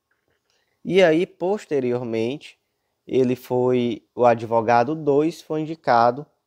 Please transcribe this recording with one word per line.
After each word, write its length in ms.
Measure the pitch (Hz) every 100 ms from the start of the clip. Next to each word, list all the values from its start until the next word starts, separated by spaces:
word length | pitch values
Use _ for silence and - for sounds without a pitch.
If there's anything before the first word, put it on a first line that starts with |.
| _ _ _ _ _ _ _ _
E 180 | - 180
aí, 240 | 175 156 185
posteriormente, 1300 | _ 175 214 - 143 123 123 120 113 117 151 - _ _ _ _ _ -
ele 300 | 127 127 127
foi, 680 | - 123 127 127 120 110 -
o 120 | - 120
advogado 680 | 113 110 117 110 120 120
dois 480 | 160 143 139 160 170
foi 200 | - 156
indicado 640 | 156 160 - 120 117 127 147 _